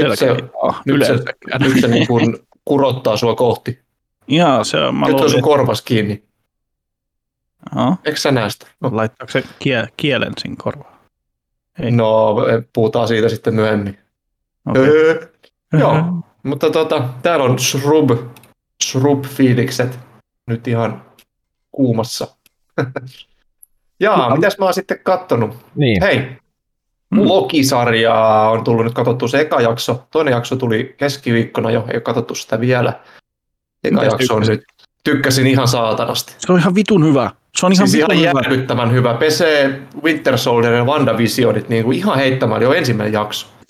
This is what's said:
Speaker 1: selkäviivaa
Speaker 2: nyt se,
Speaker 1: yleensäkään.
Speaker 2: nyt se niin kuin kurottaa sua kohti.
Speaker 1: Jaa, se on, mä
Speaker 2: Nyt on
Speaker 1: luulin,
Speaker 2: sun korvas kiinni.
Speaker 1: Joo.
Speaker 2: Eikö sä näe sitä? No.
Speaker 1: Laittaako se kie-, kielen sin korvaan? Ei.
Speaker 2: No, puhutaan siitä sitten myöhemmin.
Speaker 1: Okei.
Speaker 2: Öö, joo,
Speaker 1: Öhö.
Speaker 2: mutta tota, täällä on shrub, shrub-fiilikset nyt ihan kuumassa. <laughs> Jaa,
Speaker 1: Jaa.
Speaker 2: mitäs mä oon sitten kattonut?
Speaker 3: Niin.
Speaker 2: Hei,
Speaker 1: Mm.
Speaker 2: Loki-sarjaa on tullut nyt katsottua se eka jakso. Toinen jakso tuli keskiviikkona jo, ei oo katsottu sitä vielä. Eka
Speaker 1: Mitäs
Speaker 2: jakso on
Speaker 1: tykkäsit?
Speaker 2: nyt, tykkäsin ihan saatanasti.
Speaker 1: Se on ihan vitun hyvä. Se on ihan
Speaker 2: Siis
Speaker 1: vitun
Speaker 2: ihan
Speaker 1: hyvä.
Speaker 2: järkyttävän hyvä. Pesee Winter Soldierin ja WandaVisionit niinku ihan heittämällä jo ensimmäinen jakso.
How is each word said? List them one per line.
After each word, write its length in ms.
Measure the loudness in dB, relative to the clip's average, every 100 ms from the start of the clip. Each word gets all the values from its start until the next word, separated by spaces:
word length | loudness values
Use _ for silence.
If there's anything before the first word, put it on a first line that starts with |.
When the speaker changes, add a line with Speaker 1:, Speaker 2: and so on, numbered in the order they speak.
| 0 2
Speaker 1:
selkäviivaa 680 | 0 0 -4 -4 -4 -4 0
Speaker 2:
nyt 200 | 2 2
se, 60 |
Speaker 1:
yleensäkään. 480 | 0 -4 -12 -6 -2
Speaker 2:
nyt 180 | 2 2
se 60 | 2
niin 200 | 2 2
kuin 300 | 2 0 -4 _ _ -2
kurottaa 520 | 0 0 0 -2 0
sua 180 | 0 0
kohti. 440 | 0 -2 -6 -12 _ _ _ _ -2
Speaker 1:
Jaa, 360 | 2 2 2
se 140 | 0 -2
on, 180 | -2 0
mä 100 | 0
Speaker 2:
Nyt 80 |
on 60 | 2
Speaker 1:
luulin, 120 | 2
Speaker 2:
sun 100 | 2
korvas 400 | 2 2 2 -2
kiinni. 420 | -2 -2 -2 -6 _ _ _ _ _ _ _ _ _ _ _ _ _ _ -10 -2
Speaker 1:
Joo. 200 | 0 0 -4
Speaker 2:
Eikö 140 | -2
sä 120 | 0
näe 180 | 0 -2
sitä? 180 | -6 -16 -8
No. 80 | -4
Speaker 1:
Laittaako 380 | -2 -4 -6 -6
se 120 | -6 -6 -6
kie-, 280 | -2 -2 -4 -4
kielen 360 | -2 -2 -4 -8
sin 200 | -12 -10
korvaan? 360 | -10 -10 -16 _ _ _ _ _ _ _ _ -8
Ei. 120 | -2
Speaker 2:
No, 440 | 0 2 2 2 0 0 -2 -2
puhutaan 340 | -2 0 0 -2
siitä 220 | 0 0
sitten 240 | -2 -2
myöhemmin. 440 | 0 0 0 -4 -10 _ _ _ _ _ _ -2
Speaker 1:
Okei. 120 | 2
Speaker 2:
Öö, 440 | 4 4 4 0 -6 _ _ _ -2 2
joo, 120 | 2 2
Speaker 1:
Öhö. 80 | 0 -4 -8 _
Speaker 2:
mutta 260 | -8 -2 0
tota, 400 | 0 0 -2 -4 -2
täällä 220 | 0 2 2
on 140 | 0
shrub, 520 | -2 -2 2 4 4 0 -4 -18 -20 _ _ -10
shrub-fiilikset 1160 | -6 0 2 0 -2 0 2 2 0 -2 -6 -6 -18 _ _ _ -8
nyt 200 | -6 -4
ihan 340 | -2 -2 -4 -16 _ _ _ _ _ _
kuumassa. 560 | -2 0 0 -4 -6 -12 _ _ _ _ -8
<laughs> 100 | -6 -8 -14 -20 -20 _ _ _ _ _ _ -2
Jaa, 180 | 0 2
Speaker 1:
Jaa. 180 | 0 0
Speaker 2:
mitäs 220 | 0 0
mä 80 | -2
oon 80 |
sitten 260 | -2 -6 -6
kattonut? 520 | -2 -2 -2 -4 -4 -8 -12 -2
Speaker 3:
Niin. 260 | 0 2
Speaker 2:
Hei, 200 | 0 0 -4 -12 _ _ _ _ _ _ -2
Speaker 1:
Mm. 160 | 2 2
Speaker 2:
Loki-sarjaa 1200 | 2 0 0 0 2 2 2 2 4 4 4 2
on 120 | 0
tullut 200 | 0 0 0
nyt 80 |
katsottua 340 | -2 -2 -2 -2
se 120 | -2
eka 200 | 0 0
jakso. 420 | 0 -2 -4 -6 -4
Toinen 200 | -2 0
jakso 240 | 0 -2 -4
tuli 400 | -2 -2 -4 -4
keskiviikkona 720 | -4 -4 -2 0 0 -2 -2
jo, 140 | -2 -2
ei 60 | -6
oo 40 |
katsottu 340 | -4 -4 -4 -8
sitä 240 | -6 -4
vielä. 340 | 0 0 0 -4 -14 -20 _ _ _ _ _ _
Eka 120 | -2 0
Speaker 1:
Mitäs 100 | 0
Speaker 2:
jakso 220 | 0 0 0
on 60 |
Speaker 1:
tykkäsit? 180 | 0 -2
Speaker 2:
nyt, 280 | -4 _ _ _
tykkäsin 440 | -2 0 0 2 2
ihan 200 | 2 2
saatanasti. 680 | 0 0 -2 -4 -6 -10 -8
Speaker 1:
Se 140 | 0
on 60 | 2
ihan 160 | 2 2
vitun 300 | 2 4 4
hyvä. 260 | 2 0 -6 _ -2
Se 80 | 2
on 80 |
ihan 140 | 4 4
Speaker 2:
Siis 140 | 2
Speaker 1:
vitun 120 | 2 2
Speaker 2:
ihan 140 | 2
Speaker 1:
hyvä. 120 | 0
Speaker 2:
järkyttävän 480 | 0 -2 -2 -2 0
hyvä. 220 | 2 2
Pesee 680 | 2 0 2 2 2 2 -2 -12 -4
Winter 340 | -2 0 0 0
Soldierin 400 | 2 2 2 2
ja 80 | 2
WandaVisionit 840 | 2 0 2 0 2 0 0 -2
niinku 220 | -2 0
ihan 260 | 0 0 0
heittämällä 460 | 0 0 -2 0
jo 100 | 2
ensimmäinen 400 | 2 0 -2 -2
jakso. 340 | -2 -4 -8 -14 -12